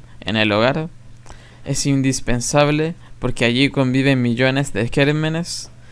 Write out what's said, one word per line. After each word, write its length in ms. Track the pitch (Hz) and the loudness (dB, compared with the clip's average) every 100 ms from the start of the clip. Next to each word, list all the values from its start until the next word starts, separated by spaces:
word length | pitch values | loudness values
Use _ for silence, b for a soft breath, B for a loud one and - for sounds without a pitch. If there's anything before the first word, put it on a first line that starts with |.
| b b | b b
en 140 | - 110 | -4 0
el 160 | 110 | 2
hogar, 360 | 104 123 147 160 - - - B B B B - | 4 2 0 -6 -10 -20 -20 B B B B -6
es 220 | 139 143 | -2 0
indispensable 1080 | 139 131 127 - 120 - 147 147 151 160 - b - | 2 0 -2 -2 -2 0 2 2 2 -2 -6 b -6
porque 260 | 123 - | -4 0
allí 260 | 117 123 139 | 2 4 2
conviven 500 | 139 127 131 139 131 | 4 2 2 2 2
millones 500 | 120 117 131 139 139 | 2 2 2 0 -2
de 160 | 101 117 | -2 0
gérmenes 840 | 151 143 151 156 160 170 - - - B | 2 2 2 -2 -4 -6 -10 -12 -18 B